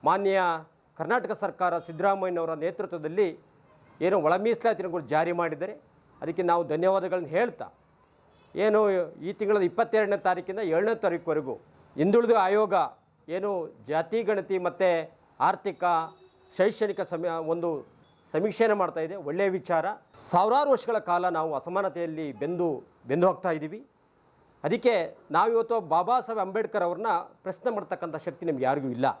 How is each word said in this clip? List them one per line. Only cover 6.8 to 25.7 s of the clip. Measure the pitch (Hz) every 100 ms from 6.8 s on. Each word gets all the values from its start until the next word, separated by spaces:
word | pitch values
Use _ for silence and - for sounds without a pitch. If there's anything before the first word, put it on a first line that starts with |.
| 180 190 185 185 151
ಹೇಳ್ತಾ, | 165 233 - 92 _ _ _ _ _ _ _ _ -
ಏನು | 214 214 208 190 165 -
ಈ | 165
ತಿಂಗಳ | 196 208 208
ಇಪ್ಪತ್ತೆರಡನೇ | 180 175 226 220 208 202
ತಾರೀಕಿಂದ | 196 185 180 196
ಏಳನೇ | 208 160 208 226
ತಾರೀಕುವರೆಗೂ | 196 170 170 156 135 113 - _ - -
ಹಿಂದುಳಿದ | 160 220 233 226
ಆಯೋಗ | 185 202 214 190 143 - _ _ -
ಏನು | 175 196 190 160 - 107
ಜಾತಿ | 151 165 220
ಗಣತಿ | 208 208 - 190
ಮತ್ತು | 180 - 190 170 156 - _ _
ಆರ್ಥಿಕ | 143 190 202 170 175 170 160 - - _ _ -
ಶೈಕ್ಷಣಿಕ | 190 226 214 196
ಸಮಯ | 180 170 175
ಒಂದು | 165 160 170 170 151 - _ _ _ -
ಸಮೀಕ್ಷೆಯನ್ನು | 208 214 - 226 208
ಮಾಡ್ತಾ | 180 151
ಇದೆ, | 160 196
ಒಳ್ಳೆಯ | 143 165 196
ವಿಚಾರ. | 185 - 170 165 208 _ -
ಸಾವಿರಾರು | - 175 208 254 294
ವರ್ಷಗಳ | 262 - 226
ಕಾಲ | - 175 180
ನಾವು | 165 160 143
ಅಸಮಾನತೆಯಲ್ಲಿ | 175 185 196 175 170 156 156
ಬೆಂದು, | 120 143 175 175 135 - _ 120
ಬೆಂದು | 147 180
ಹೋಗ್ತಾ | 180 185
ಇದ್ದೀವಿ. | 160 151 202 269 _ _ _ _ _ _ _
ಅದಕ್ಕೆ | 151 226 254 220 165 - -
ನಾವಿವತ್ತು | 151 214 233 226